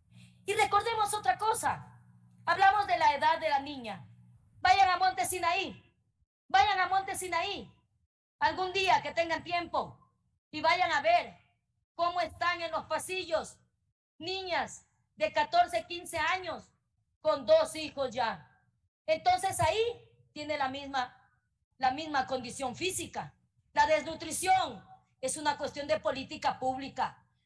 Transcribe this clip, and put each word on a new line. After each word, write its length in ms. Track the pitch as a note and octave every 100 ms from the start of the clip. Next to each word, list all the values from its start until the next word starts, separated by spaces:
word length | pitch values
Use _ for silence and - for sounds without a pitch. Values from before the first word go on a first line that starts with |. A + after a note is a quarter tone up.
| _ - - -
Y 100 | -
recordemos 600 | G#4+ G4+ G4+ A4+ A4+ G#4
otra 240 | G#4 F#4+ F4
cosa, 640 | G#4+ A#4 C#4 F3 - - - - _ _
hablamos 440 | - F4+ G4 C4+ C4+
de 100 | F4
la 160 | D#4
edad 240 | C#4+ D#4 D#4+
de 100 | D#4+
la 120 | C#4
niña. 440 | C#4 C#4 A3+ F#3 - - - - _ -
Vayan 280 | F#4 G4 F#4+
a 60 | F4+
Monte 280 | F#4 F#4
Sinaí, 560 | F4 F4+ E4+ F#4 E4 F#3+ _ _ _ _ _ _ _
vayan 320 | F#4+ G#4 F#4+
a 80 | F4+
Monte 260 | F#4+ F#4+
Sinaí, 580 | F#4 F#4 E4+ G4 E4+ F#3+ _ _ _ _ _ _ -
algún 320 | - D#4+ F#4
día 280 | F#4+ F#4+ D4
que 120 | D4
tengan 320 | - E4+ D#4+
tiempo, 520 | D#4+ F4 E4+ D4 - - _ _ _ _ _
y 100 | -
vayan 300 | D#4+ F4 F4
a 100 | D4
ver 380 | D4+ F4 A#3 - _ _ _ _ _
cómo 260 | - E4+ F4+
están 400 | D#4+ - F4 F4
en 120 | E4
los 140 | D#4+ D4
pasillos 680 | D#4 D#4 F#4+ E4 D#4+ G3 - _ _ _ _ _ -
niñas 640 | E4+ F#4+ F#4 D#4 A3 - _ _ _
de 180 | - D4+
catorce, 540 | D#4 D4 E4+ F4 E4+ E4
quince 320 | E4+ F4+ E4
años 500 | D#4 F#4 F4 C4 - _ _ _ _ _
con 260 | D#4 D4 B3
dos 300 | D#4+ D4+ D#4
hijos 340 | D4+ - C4
ya. 400 | A3 A3+ F3 - _ _ _ _ _ -
Entonces 540 | D#4+ F4+ F#4 F#4+ F#4+
ahí 440 | D#4+ G#4 A#4 - - _ _
tiene 260 | D4+ D4 D4
la 100 | C4+
misma, 480 | C#4 C#4 C#4 B3 - _ _ _ _ _ -
la 140 | B3+
misma 340 | C4+ D#4+ C#4+ C4
condición 480 | C4 A#3+ - C4
física. 600 | - F#4 F#4 E4 - D#3 - _ _ _
La 140 | D4 D4
desnutrición 1000 | D#4 D4 D#4+ D#4+ - F#4 F#4+ D#4 G3+ - - _ _
es 160 | C4 D4+
una 220 | D4+ C#4+
cuestión 280 | C#4 D4 C#4+
de 140 | D#4
política 580 | D#4 C4 C4 D4+ C#4 -
pública. 640 | C4 C4 C4+ - G3+ - _ _